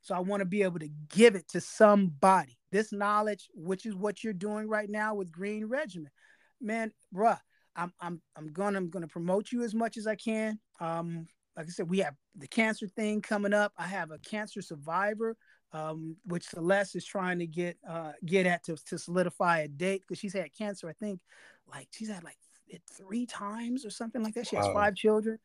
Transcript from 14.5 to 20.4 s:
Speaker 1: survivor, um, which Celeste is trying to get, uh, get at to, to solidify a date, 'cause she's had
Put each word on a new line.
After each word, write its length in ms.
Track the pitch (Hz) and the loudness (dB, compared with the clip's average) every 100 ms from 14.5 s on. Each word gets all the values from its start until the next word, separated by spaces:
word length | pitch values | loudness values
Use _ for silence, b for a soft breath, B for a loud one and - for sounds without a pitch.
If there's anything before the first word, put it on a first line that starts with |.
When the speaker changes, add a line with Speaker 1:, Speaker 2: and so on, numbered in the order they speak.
| 214 | -10
Speaker 1:
survivor, 760 | 180 156 147 170 202 214 226 220 b b _ | -10 -12 -4 0 0 0 -4 -6 b b _
um, 440 | 156 156 160 160 160 196 | -8 -6 -6 -8 -10 -6
which 200 | 175 - | -6 -6
Celeste 480 | 170 170 196 196 180 | -4 2 2 2 -4
is 80 | - | -6
trying 340 | 208 180 180 | -4 -2 -2
to 80 | 170 | -2
get, 300 | 156 175 175 - | -4 -4 -6 -10
uh, 220 | 165 160 147 170 | -8 -8 -10 0
get 200 | 190 180 | 4 4
at 180 | 175 - | 2 -2
to, 100 | 160 - | -8 -6
to 100 | 170 | -8
solidify 640 | - 175 175 - 180 170 | -2 0 0 2 2 4
a 80 | 151 | 0
date, 360 | 143 180 196 _ | -2 -2 -2 _
'cause 100 | 180 | -8
she's 160 | 202 | -6
had 200 | 190 | -4